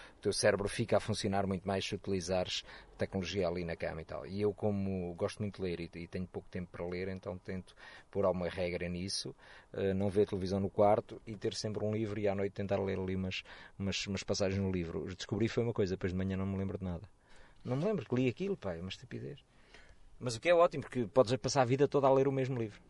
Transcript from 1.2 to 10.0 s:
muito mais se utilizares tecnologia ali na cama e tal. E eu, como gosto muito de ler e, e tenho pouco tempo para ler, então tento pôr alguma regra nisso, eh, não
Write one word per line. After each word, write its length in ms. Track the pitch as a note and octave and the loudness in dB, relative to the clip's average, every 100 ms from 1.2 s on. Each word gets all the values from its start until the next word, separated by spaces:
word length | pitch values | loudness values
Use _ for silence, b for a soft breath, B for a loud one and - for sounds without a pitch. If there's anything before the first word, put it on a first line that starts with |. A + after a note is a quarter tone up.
| G#2+ G2 F#2+ | 0 0 0
muito 200 | F#2+ G2 | -2 0
mais 180 | G2 - | -2 -2
se 80 | G2+ | -4
utilizares 680 | - G2 E2 F#2 F2+ - B B B - | -2 -2 0 0 0 -4 B B B -6
tecnologia 500 | F#2+ F#2+ F2 F#2+ F2 | -4 -2 -2 0 0
ali 160 | F2 | 0
na 120 | E2+ E2 | -4 -4
cama 260 | E2+ D#2+ | -6 -6
e 40 | D#2+ | -8
tal. 200 | E2+ D2 | -10 -8
E 160 | G2 | 0
eu, 100 | G#2 | 0
como 600 | G2 G#2+ G2+ G2 F#2+ F2 F2 | 0 0 0 0 -2 -4 -2
gosto 240 | G2 - | -2 -2
muito 160 | G#2+ - | -6 -4
de 40 | F#2 | -4
ler 120 | E2+ | -4
e, 100 | E2+ E2+ | -6 -10
e 120 | E2+ | -8
tenho 180 | F#2+ F2+ | -6 -6
pouco 200 | - - | -8 -8
tempo 200 | F#2 F2+ | -8 -8
para 140 | - F2 | -8 -6
ler, 200 | F2+ F#2+ | -4 -6
então 300 | F#2 G2 F#2 | -6 -8 -8
tento 380 | - F#2+ - B B B - | -8 -8 -10 B B B -6
pôr 140 | G2 G2 | 2 2
alguma 240 | F2+ F2 | 2 0
regra 400 | F2+ F2+ F2 F2 | -2 -2 -2 -4
nisso, 460 | F2 F#2+ - C3+ - B B B | -4 -4 -6 -6 -12 B B B
eh, 200 | - G2 | -2 0
não 140 | F#2+ | 2